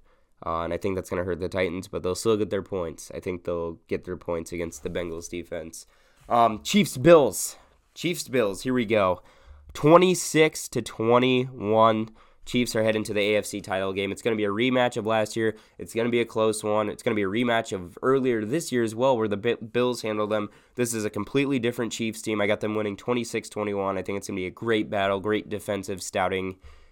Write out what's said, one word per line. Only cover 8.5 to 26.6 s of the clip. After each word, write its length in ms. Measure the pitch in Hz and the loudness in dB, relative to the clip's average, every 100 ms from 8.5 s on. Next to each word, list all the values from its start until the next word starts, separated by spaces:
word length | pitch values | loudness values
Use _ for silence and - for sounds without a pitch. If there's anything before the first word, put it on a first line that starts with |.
| 95 | -2
Here 100 | 131 | -2
we 120 | 127 104 | -2 2
go. 360 | 110 95 90 - - - - - | 2 2 0 -6 -20 -20 -20 -16
Twenty-six 920 | - 147 170 185 175 - 151 156 - - | 0 8 8 8 2 0 4 4 2 -6
to 120 | 127 | -6
twenty-one. 1300 | 110 - 113 120 127 127 127 131 101 110 113 110 110 - - _ - | -6 -2 4 6 6 2 0 -4 0 6 6 4 -2 -10 -20 _ -4
Chiefs 300 | 123 120 117 | 0 0 0
are 80 | |
heading 200 | 110 107 | 2 0
to 100 | 107 | 0
the 80 | 104 | 0
A 160 | 104 104 | 2 2
F 80 | 98 | 0
C 160 | 104 | -8
title 320 | 90 95 95 | -4 -4 -2
game. 180 | 95 98 | -2 -4
It's 120 | 98 | -2
gonna 120 | 117 110 | -2 0
be 100 | 104 | 0
a 40 | |
rematch 480 | 101 127 127 123 120 | 0 2 2 2 0
of 80 | 107 | 0
last 300 | 110 107 117 | 0 0 0
year. 200 | 113 - - - | -2 -2 -12 -16
It's 160 | - | -8
gonna 160 | 113 117 | -2 0
be 120 | 120 | 2
a 40 | 117 | 0
close 380 | 113 110 107 | 2 0 0
one. 260 | 107 107 107 | 0 0 0
It's 140 | - | -2
gonna 120 | 123 107 | -2 0
be 80 | |
a 40 | 98 | 0
rematch 460 | 107 123 113 113 | 0 2 2 0
of 240 | 98 87 - | -6 -8 -4
earlier 420 | 127 135 131 113 | 2 2 2 0
this 280 | 107 156 160 | 0 -4 -2
year 120 | 123 | 0
as 120 | 113 110 | 0 2
well, 200 | 135 123 | 2 2
where 120 | 110 | 2
the 100 | 104 | 0
Bi-, 180 | 120 110 | 0 -2
Bills 460 | 110 120 123 120 | -2 0 0 0
handled 300 | 113 107 107 | -4 -2 0
them. 180 | 107 104 - _ - | -2 -4 -12 _ -4
This 200 | 120 113 | -2 0
is 100 | 104 | -2
a 60 | |
completely 480 | 104 98 139 139 135 | -4 -2 0 2 0
different 320 | 117 120 113 | 0 -2 -4
Chiefs 320 | - 113 107 | -4 -6 -4
team. 180 | - 107 | -4 0
I 60 | 104 | 0
got 120 | 104 | 0
them 140 | 107 | 0
winning 240 | 107 104 98 | -2 -4 -6
twenty-six 500 | - 123 117 113 - | -4 -4 -2 -6 -6
twenty-one. 460 | - 104 98 98 95 | -6 -4 -2 -2 -2
I 60 | |
think 160 | 90 98 | -4 -6
it's 100 | - | -6
gonna 80 | 98 | -6
be 120 | 90 | -6
a 40 | |
great 380 | - 117 110 104 | -6 0 0 0
battle, 300 | 104 98 98 | 0 2 0
great 280 | 101 107 - | 0 -2 -2
defensive 540 | 101 - 101 95 95 | -8 -4 -4 -4 -8
stouting, 540 | - 104 92 95 95 92 | -4 -2 0 0 -4 -8